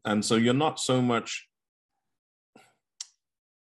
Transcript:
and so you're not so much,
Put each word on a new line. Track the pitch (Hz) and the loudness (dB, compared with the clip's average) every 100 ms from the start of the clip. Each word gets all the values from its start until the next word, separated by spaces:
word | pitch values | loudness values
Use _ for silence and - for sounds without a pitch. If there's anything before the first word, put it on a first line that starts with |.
| 110 | -2
and | 104 | -2
so | 101 113 | 2 2
you're | 117 | 2
not | 131 156 151 | 2 0 -2
so | - 131 | 0 0
much, | 123 113 - - - _ _ _ _ _ _ _ _ _ _ - - _ _ - - _ _ _ _ _ | 2 -2 -4 -10 -14 _ _ _ _ _ _ _ _ _ _ -20 -20 _ _ -18 -18 _ _ _ _ _